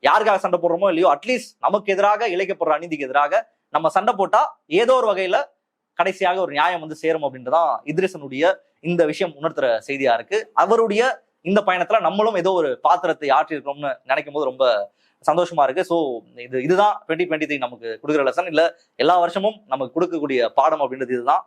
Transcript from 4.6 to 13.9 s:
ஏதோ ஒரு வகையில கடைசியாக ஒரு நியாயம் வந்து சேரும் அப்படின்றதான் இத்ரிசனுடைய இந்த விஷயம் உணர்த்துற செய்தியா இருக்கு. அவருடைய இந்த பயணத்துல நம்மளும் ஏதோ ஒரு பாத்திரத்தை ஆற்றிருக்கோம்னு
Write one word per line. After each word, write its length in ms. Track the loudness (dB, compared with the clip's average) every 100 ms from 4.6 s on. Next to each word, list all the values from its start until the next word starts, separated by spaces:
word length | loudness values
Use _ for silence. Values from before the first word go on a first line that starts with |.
| _
ஏதோ 220 | 0 2
ஒரு 120 | 2 2
வகையில 320 | -2 0 -2 -2 _ _ _ _ _
கடைசியாக 420 | -2 0 -2 0
ஒரு 120 | -2
நியாயம் 320 | 0 0 0
வந்து 120 | -8 -6
சேரும் 300 | -2 -2 -4
அப்படின்றதான் 460 | -6 -2 0 2 -2
இத்ரிசனுடைய 600 | -4 -2 -2 -4 -12 -2 0 0 _ _
இந்த 240 | -6 0 0
விஷயம் 280 | 0 -6
உணர்த்துற 340 | -4 -6 -2 0 0 -4
செய்தியா 280 | -2 0
இருக்கு. 260 | 0 -2 -4 -4
அவருடைய 500 | 0 2 4 2 2 0 -2 _ _
இந்த 180 | 0 0
பயணத்துல 400 | 2 0 2 2
நம்மளும் 380 | 0 0 0 0
ஏதோ 100 | 0
ஒரு 200 | 0 -2 0
பாத்திரத்தை 480 | 2 2 0 -4 2
ஆற்றிருக்கோம்னு 640 | 2 2 -4 -8 -8 -6